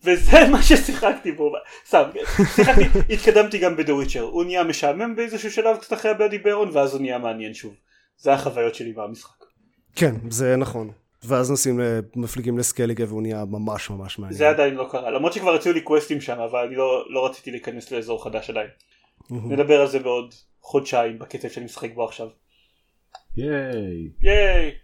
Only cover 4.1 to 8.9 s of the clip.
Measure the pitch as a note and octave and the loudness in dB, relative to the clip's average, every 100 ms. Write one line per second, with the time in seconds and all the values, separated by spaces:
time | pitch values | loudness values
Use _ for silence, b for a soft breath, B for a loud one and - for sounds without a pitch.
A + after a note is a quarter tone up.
4.1 | C3 A#2 E3+ F3 F3+ E3 D3+ D3 D#3 A#3 | -6 -6 -4 -4 -2 -2 -2 -2 -2 -6
5.1 | A3 A#3 G#3+ A3 G#3+ A3 A3 - A3 A3 | -6 -8 -8 -6 -2 0 -2 -4 -4 -4
6.1 | G#3 G#3+ G3+ G#3 G#3 G3+ D3+ C3+ C3+ C3+ | 0 -2 0 -2 0 -2 0 0 -2 -6
7.1 | B2 A#2+ A2+ G#2+ G#2+ A2 G2+ _ _ _ | -6 -6 -8 -12 -14 -20 -20 _ _ _
8.1 | _ C#3+ C#3 C#3+ B2+ A#2 - A#2 | _ 0 0 0 -2 -4 -4 -12